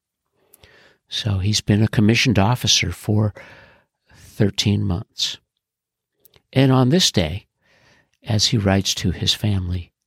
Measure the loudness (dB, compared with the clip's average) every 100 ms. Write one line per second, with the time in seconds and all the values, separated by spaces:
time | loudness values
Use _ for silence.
0 | _ _ _ _ _ _ -20 _ _ _
1 | _ -8 -4 -2 -2 -2 2 2 4 2
2 | 2 4 2 2 2 0 0 0 0 -6
3 | -2 0 0 -4 -18 -20 -20 _ _ _
4 | _ -20 -20 -2 -2 0 0 0 -2 -4
5 | -8 -8 -8 -8 _ _ _ _ _ _
6 | _ _ _ _ _ 0 2 4 2 2
7 | 0 0 -4 -6 -12 _ _ _ _ _
8 | _ _ -4 -2 0 0 2 0 0 -4
9 | -4 -2 -4 -2 -2 -2 -4 -8 -10 _